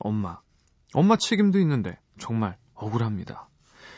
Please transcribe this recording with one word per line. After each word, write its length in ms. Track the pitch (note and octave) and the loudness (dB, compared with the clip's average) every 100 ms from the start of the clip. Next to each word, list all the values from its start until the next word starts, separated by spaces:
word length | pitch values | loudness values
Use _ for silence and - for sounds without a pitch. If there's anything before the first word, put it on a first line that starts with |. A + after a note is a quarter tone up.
엄마. 380 | G#2 G#2+ F#2 F2 _ _ _ _ _ | -4 -4 -4 -8 _ _ _ _ _
엄마 220 | D3 F#3+ A3+ | 2 4 4
책임도 420 | - G#3 G#3 G3 | 2 2 4 4
있는데 380 | E3 C3+ F#2+ - _ - | 2 2 -2 -8 _ -16
정말 380 | - A2+ G#2 F2+ _ | -6 -4 -4 -6 _
억울합니다. 720 | - G#2+ A2+ A#2 G#2 - - - _ _ _ - | -12 -6 -2 -2 -4 -8 -14 -20 _ _ _ -20